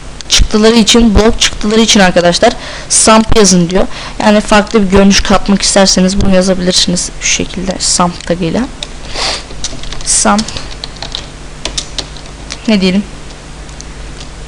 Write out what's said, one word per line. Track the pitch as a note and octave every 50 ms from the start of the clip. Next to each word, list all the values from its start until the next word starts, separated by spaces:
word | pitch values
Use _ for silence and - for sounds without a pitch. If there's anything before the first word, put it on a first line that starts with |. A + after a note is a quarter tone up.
| - - - - - -
çıktıları | - - - - - G#3+ G#3+ A3 A#3
için, | A#3 G3+ - - A#3 A#3 A3+ G3
blok | G3 G#3 A3+ A#3 -
çıktıları | - - - - - G#3 A3 A3
için | A#3 G#3+ - G#3+
arkadaşlar | F#3+ F3+ F3 F3+ E3+ F3 E3+ - - F4 - - - - - - - -
sum | - - - A3+ A3 A3 A3+ - -
yazın | A3+ G3+ F#3+ F#3+ F3+ E3+ E3
diyor. | F3+ G3 A#3 - - - - - - -
Yani | G#3+ G#3+ G#3 G#3+
farklı | - - G#3+ G#3 G3 - - A3+
bir | G3+ F3+
görünüş | F#3+ G3 G3 G3 F#3+ -
katmak | - - G3 F#3 - - G3 G3
isterseniz | - - - G3+ G3 F#3+ - F#3 F#3 F#3 G3 G3+
bunu | G3 G3 F#3+
yazabilirsiniz | F#3 F#3 F#3+ F#3 F#3 F3+ F3+ F3+ - - - F3 F3+ - - - -
şu | - -
şekilde | - - F2+ - - F3+ - - - -
sum | - - - - F3+ F3 F3 - -
tagıyla. | - E3+ F3 F3+ D#3+ - G#3 B3 C4 - - - - - - - - - - - - - - - - - - - - - - - - - - -
Sum | - - - - G#3+ G#3 G#3+ A3 - - - - - - - - - - - - - - - - - - - - - - - - - - - - - - - - - - - - - - - - - - - - -
ne | G#3+ G3
diyelim? | F#3 F#3 F3+ G#3 G3+ - - - - - - - - - - - - - - - - - - - - - - - - - - - -